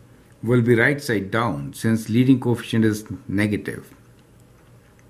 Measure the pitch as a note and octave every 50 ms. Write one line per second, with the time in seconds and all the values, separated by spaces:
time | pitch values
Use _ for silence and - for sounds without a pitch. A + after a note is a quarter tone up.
0 | - - - - _ _ - _ - A2 B2 B2 A2+ A#2+ A#2+ A2 A#2+ C#3 C#3+ C#3
1 | - - A2+ G2+ F#2+ F#2+ A2 A2+ A#2+ A2+ E2 C#2+ C#2 C#2 - - - A2+ A2+ A2
2 | A2 - G#2+ A#2+ B2+ C3 C3+ A#2+ - B2 A#2 A2+ - - - A2+ A2 A2 G#2+ G#2+
3 | - - F#2+ - - - F#2+ G2 G#2+ G#2 G#2 - - - - - - - - -
4 | - _ _ _ _ _ _ _ _ _ _ _ _ - - - _ _ _ _
5 | _